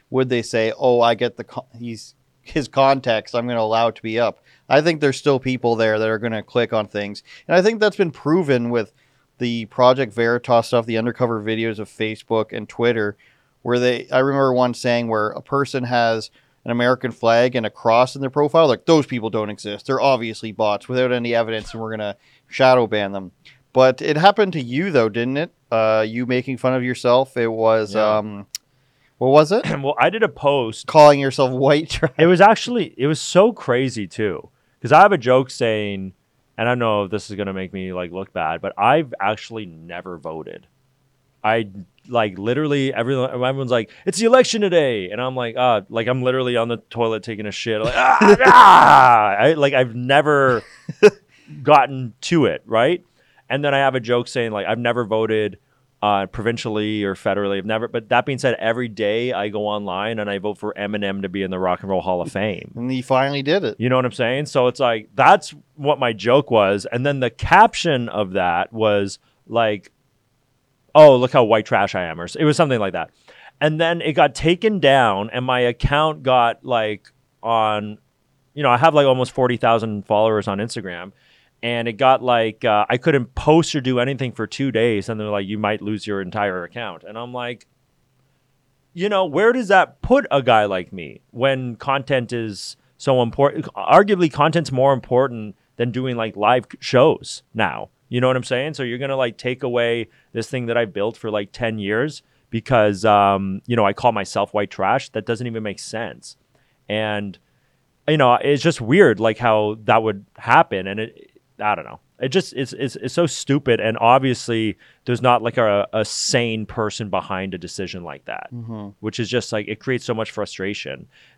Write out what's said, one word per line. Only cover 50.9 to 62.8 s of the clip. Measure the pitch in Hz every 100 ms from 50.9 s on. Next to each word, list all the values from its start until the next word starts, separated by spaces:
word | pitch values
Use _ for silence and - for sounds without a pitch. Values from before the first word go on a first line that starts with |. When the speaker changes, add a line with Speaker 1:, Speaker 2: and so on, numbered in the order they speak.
| -
Speaker 1:
<laughs> | 202 - _ _ - 151
Speaker 2:
gotten | 135 147 131 135 123 -
to | - 170 113
it, | 73 110
right? | 113 127 180 _ _ _ _ -
And | 135
then | 147
I | 139
have | 135
a | 131
joke | 113 120 120
saying, | 131 117
like, | 104 90
"I've | 113
never | 120 120
voted, | 110 110 110 110 104 92 _ _ _ -
uh, | 104 101 98
provincially | - 110 117 120 107 107 107
or | 98
federally. | 95 107 98 101 98
I've | 98
never," | 110 113
but | 117 107
that | 120 135
being | 127
said, | 135 113
every | 110 117 120
day | 101 104 113 123
I | 98 107
go | 104 104
online | 104 101 90 107 113
and | 104
I | 101
vote | 104 98
for | 107 -
Eminem | 101 104 98 98
to | 95
be | 98
in | 95
the | 92
Rock | 92 90
and | 98
Roll | 95
Hall | 85 90
of | 85
Fame. | 98 104 92 -
Speaker 1:
And | 117